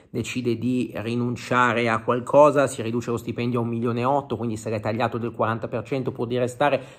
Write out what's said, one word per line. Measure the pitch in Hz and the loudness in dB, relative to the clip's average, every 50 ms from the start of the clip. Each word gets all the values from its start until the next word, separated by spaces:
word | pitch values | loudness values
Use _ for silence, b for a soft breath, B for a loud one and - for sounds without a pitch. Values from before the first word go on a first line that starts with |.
| B B | B B
decide | - 127 113 - - 127 123 120 113 110 | -6 -6 -6 -4 -4 -2 -2 0 -2 0
di | 110 123 127 127 120 - - | 0 0 0 0 -2 -2 -4
rinunciare | 90 104 113 117 120 120 123 120 - - - 123 123 123 120 113 117 120 113 | -6 -4 -2 -2 -2 -2 -2 -4 -6 -4 0 2 4 4 4 2 2 2 2
a | 113 113 | 0 0
qualcosa, | 117 123 120 127 123 - - 143 147 147 147 147 135 | 0 0 0 0 0 4 8 8 8 8 8 4 2
si | 127 - - | 2 0 -4
riduce | 110 113 113 120 117 123 | -4 -2 -2 -2 -2 -2
lo | 120 | -2
stipendio | 113 - 117 113 - 120 123 120 120 | -2 -4 -6 -4 -4 -2 -2 0 0
a | |
un | 117 120 | 0 -2
milione | 117 113 117 120 117 120 | -2 -2 -2 -2 0 0
e | 120 | 0
otto, | 131 143 139 135 131 - | 2 2 0 0 -2 -4
quindi | 107 120 120 107 107 | -4 -4 -4 -4 -6
se | - 113 | -4 -4
l'è | 113 107 | -4 -2
tagliato | - 113 107 123 120 113 - | -2 -2 -2 0 -2 -2 -2
del | 117 117 117 | -4 -4 -4
quaranta | 110 120 113 107 113 113 - | -2 -2 0 0 0 -2 -4
per | - - 117 107 | -4 -6 -6 -4
cento | - 143 135 120 127 | -4 -4 -4 -2 -4
pur | 131 - 123 | -4 -4 -4
di | 113 123 | -2 0
restare, | 123 123 123 123 - 147 143 135 127 131 B B | 0 0 -2 0 0 2 2 2 0 -2 B B